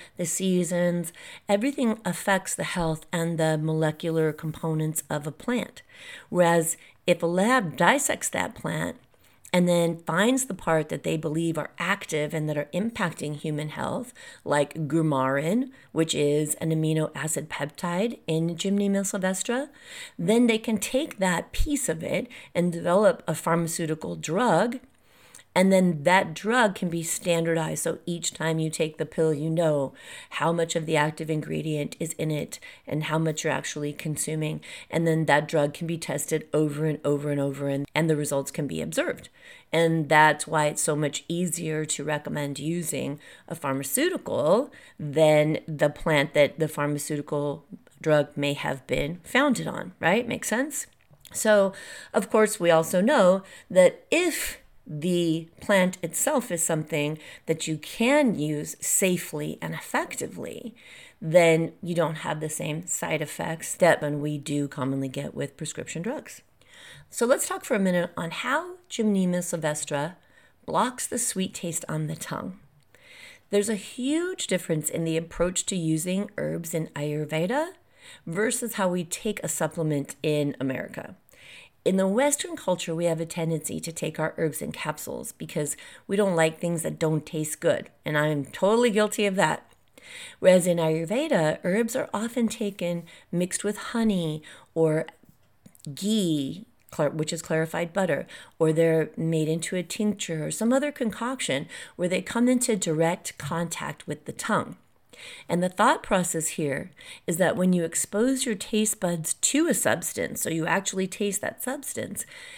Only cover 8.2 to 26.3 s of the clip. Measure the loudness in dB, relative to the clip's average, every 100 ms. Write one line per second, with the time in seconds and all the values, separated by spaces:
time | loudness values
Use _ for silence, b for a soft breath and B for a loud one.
8.2 | -4 -4 -4 -6 -6 -4 -6 -8 _ _
9.2 | b b -2 2 4 4 2 -2 -2 2
10.2 | 2 2 -2 -4 0 2 0 -4 -2 -2
11.2 | -2 -2 -2 -2 -6 -4 -2 -2 -2 -4
12.2 | -2 -2 -2 -2 -4 -4 -4 -4 -4 -4
13.2 | -8 -6 -6 -4 -6 -6 -6 -6 -8 B
14.2 | B B -2 0 0 -4 0 2 2 2
15.2 | 2 0 0 0 -2 B B -2 0 2
16.2 | 2 2 0 -2 0 0 2 2 0 -4
17.2 | -6 -4 -6 -6 -8 -6 -4 0 -2 -4
18.2 | -2 0 0 -2 0 2 2 0 0 -2
19.2 | -2 -2 -2 -4 -6 B B B B -2
20.2 | 2 4 4 2 0 -2 0 -2 -2 -2
21.2 | 0 0 0 0 2 0 -2 -4 -2 -4
22.2 | -4 B B 0 0 0 2 6 6 4
23.2 | -2 -2 0 0 0 -2 -2 -4 -6 -8
24.2 | -4 0 4 4 2 -2 -12 _ B B
25.2 | B B B 2 6 6 6 2 4 4
26.2 | 2